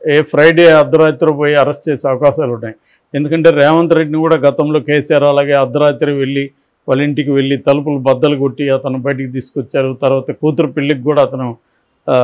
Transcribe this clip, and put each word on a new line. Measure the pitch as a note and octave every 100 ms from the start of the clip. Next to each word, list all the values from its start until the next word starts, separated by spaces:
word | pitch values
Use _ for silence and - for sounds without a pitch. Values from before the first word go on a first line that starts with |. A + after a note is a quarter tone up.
| D#3+
ఏ | D3
ఫ్రైడే | D3+ C#3+ D#3 E3 E3+
అర్ధరాత్రి | D#3 C#3+ D#3 D#3 D3 D#3+
పోయి | C#3+ D3
అరెస్ట్ | D3 C3+ C#3+ -
చేసే | C#3 C#3+
అవకాశాలు | B2+ D3 C#3+ C#3
ఉన్నాయి. | A#2 A2+ A2 _ _ _
ఎందుకంటే | C#3 D3 E3 E3
రేవంత్ | E3 C#3+ D#3+ E3+
రెడ్డిని | D#3+ D#3 D#3
కూడా | D#3+ D#3+
గతంలో | C#3 C3+ D3+ D3+
కేసీఆర్ | D3 D3 C#3 D3
అలాగే | C#3+ C#3+ C#3+
అర్ధరాత్రి | C#3 C3+ C#3+ D3 C#3+ D3
వెళ్ళి | C#3+ C3+ C#3 C#3 _ _ _ -
వాళ్ళ | C3+
ఇంటికి | D3 D3 C#3
వెళ్ళి | C#3 C3+ C#3
తలుపులు | C#3 C#3+ D3 C#3+
బద్దలు | C3 B2 D3+ C#3+
కొట్టి | C#3 - C#3
అతను | C3+ C3+ C3
బయటికి | C3 C3 C3+
తీసుకొచ్చారు. | B2+ B2 - A#2+ C#3+ C3 C3
తర్వాత | C#3 C3+ B2+
కూతురు | B2+ D#3 C#3+ D#3
పెళ్ళికి | D#3 C#3+ C#3+
కూడా | B2+ D3
అతను, | C3+ C3 B2+ A2+ _ _ _ _ -
ఆ, | C3